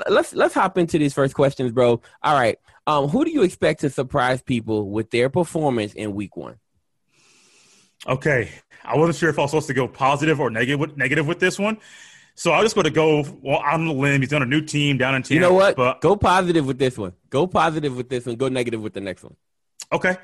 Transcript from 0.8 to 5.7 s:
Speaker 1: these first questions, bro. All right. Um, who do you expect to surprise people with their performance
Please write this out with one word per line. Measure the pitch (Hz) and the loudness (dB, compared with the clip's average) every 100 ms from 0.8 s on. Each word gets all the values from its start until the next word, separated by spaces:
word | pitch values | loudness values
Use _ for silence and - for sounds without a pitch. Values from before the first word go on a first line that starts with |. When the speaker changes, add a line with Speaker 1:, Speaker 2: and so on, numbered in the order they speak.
| 165 165 | 0 2
Speaker 1:
these | 143 | 0
first | 143 139 | 0 -2
questions, | - 139 - 127 | 2 0 0 -2
bro. | 113 120 113 - _ | 2 2 2 -4 _
All | - | 0
right. | 147 117 - _ _ - | 2 2 -2 _ _ -2
Um, | 147 139 | 0 0
who | 202 330 | 0 0
do | |
you | 311 | 2
expect | 180 - 170 160 | 0 0 -2 0
to | 147 | -4
surprise | 139 135 147 123 131 | -4 -4 0 0 -2
people | - 123 110 107 101 | -2 -4 -2 -4 -4
with | 104 110 | -6 -2
their | 117 127 | 0 0
performance | 175 165 165 147 | 0 -2 -2 -2